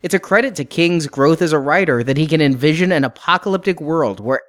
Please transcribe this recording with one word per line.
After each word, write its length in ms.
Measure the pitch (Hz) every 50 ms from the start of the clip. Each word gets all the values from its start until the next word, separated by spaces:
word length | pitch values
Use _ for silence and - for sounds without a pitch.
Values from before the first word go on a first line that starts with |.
| -
It's 100 | 175 -
a 60 | 185
credit 360 | - - 190 220 254 269 196
to 100 | 156 139
King's 420 | - - - 170 170 175 170 151
growth 340 | 139 - 135 139 147 165 160
as 120 | 180 160 156
a 40 |
writer 460 | 147 135 143 156 185 196 160 131 120 120
that 140 | 135 135
he 100 | 143 160
can 140 | 151 160 156
envision 500 | 151 139 135 123 131 156 156 160 180 185
an 140 | 180 151 139
apocalyptic 760 | 131 - - - - 175 180 - 202 190 185 185 196 180 165
world 400 | 156 147 160 165 147 110 98 95
where 220 | 104 117 135 123 -